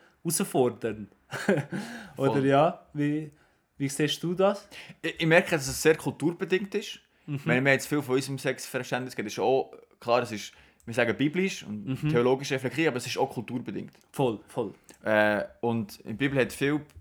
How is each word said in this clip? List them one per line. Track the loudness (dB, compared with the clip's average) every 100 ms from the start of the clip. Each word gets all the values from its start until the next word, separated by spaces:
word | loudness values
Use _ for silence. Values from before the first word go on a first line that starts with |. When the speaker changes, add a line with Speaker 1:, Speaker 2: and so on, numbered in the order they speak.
| _ _
Speaker 1:
herausfordernd. | -4 -2 0 2 2 0 -6 -6 -12 _ _
<laughs> | -6 0 0 -2 -8 -10 -14 -14 0
Oder | 2
Speaker 2:
Voll. | 4 4
Speaker 1:
ja, | 6 4 0 -10
wie... | -4 -2 -2 -8 -18 _ _ _ _
Wie | -6
siehst | -2 -2 -2
du | -4
das? | 2 2 2 -8 -20 -20 -8
Speaker 2:
Ich, | -8 -2
ich | 6
merke, | 6 6
dass | 0 -2
es | 2
sehr | 4 4
kulturbedingt | 0 -2 -2 -2 -2 -2 -2
ist. | -6 -8 -16 _ _ -8
Speaker 1:
Mhm. |
Speaker 2:
Ich | -6
meine, | 2 4
wir | 4
haben |
jetzt | 4 2
viel | -2
von | 0
unserem | 0 0 -4
Sexverständnis | -4 -4 -6 -8 -4 -6 -6
geredet. | -8 -8
Es | -2
ist |
auch | 2 2 0 -10 -20 _
klar, | 2 2
es | 2
ist, | -6 -10 -18 _ _ -6
wir |
sagen | 0 2 2
biblisch | 0 2 -2 -4
und | -10 -10 -6 -4
Speaker 1:
Mhm. | 2
Speaker 2:
theologisch | 4 4 2 0
reflektiert, | -2 -2 0 0
aber | 0
es | -6
ist | -2
auch | -2
kulturbedingt. | -2 -6 -8 -6 -10 -10 _ _
Speaker 1:
Voll, | -2 0 -2 -8
voll. | -6 -6 -8 _ -8
Speaker 2:
Äh, | 2 4 4 2 -4 -4
und | -2 -2 -4 -10
in | -12 -2
der | 0
Bibel | 2
hat | 0
viel | 0 0 -2 -6 -18